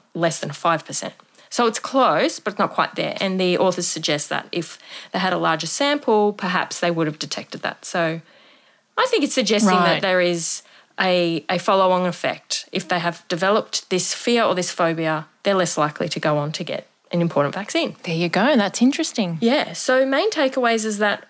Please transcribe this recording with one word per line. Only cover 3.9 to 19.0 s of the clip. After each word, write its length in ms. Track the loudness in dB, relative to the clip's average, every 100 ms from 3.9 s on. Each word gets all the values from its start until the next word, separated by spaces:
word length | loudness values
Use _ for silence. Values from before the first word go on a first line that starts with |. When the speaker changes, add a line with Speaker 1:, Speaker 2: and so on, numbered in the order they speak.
| -2 -2 -2 -2
Speaker 1:
that 180 | -6 -6
if 280 | -8 -8 -10 -18 -20 -8
they 80 | -4
had 140 | -2
a 40 | 0
larger 300 | 0 0 -2
sample, 680 | 0 0 0 2 4 2
perhaps 460 | 0 -2 -2 -2 -2
they 100 | -2
would 140 | 0 -2
have 120 | -4
detected 420 | -8 -8 -10 -8
that. 220 | -8 -8 -6
So 360 | -2 -2 -4 -10 -20 -20 _ _ _ _ -2
I 80 | 0
think 160 | 2
it's 120 | 0 0
suggesting 400 | 2 4 4 6
that 180 | 4
Speaker 2:
Right. 80 | 2
Speaker 1:
there 200 | 2 2
is 400 | 2 0 -4 -6 -10 -20 _ -2
a, 440 | 2 2 2 0 -2
a 80 | -2
follow-on 460 | 2 4 4 4 0
effect. 640 | -2 -4 -4 -6 -8 -6
If 160 | -8 -2
they 120 | -2
have 240 | -2 -4 -6
developed 600 | -2 2 0 0 -6 -2
this 240 | -2 -2 -2
fear 280 | 0 2
or 100 | 2 0
this 160 | -2
phobia, 560 | 0 0 0 -2 -2 -6 _
they're 120 | 0 2
less 220 | 2 0
likely 320 | 0 -2 -6
to 100 | -2
go 180 | 0 0
on 140 | -2
to 100 | -6
get 240 | -8 -8 -10 _ -4
an 100 | 0
important 320 | 0 2 0
vaccine. 420 | -2 -4 -2 -2 -6
Speaker 2:
There 120 | -6 -2
you 140 | 0
go. 260 | 2 4 4
That's 260 | 2 2
interesting. 560 | 2 2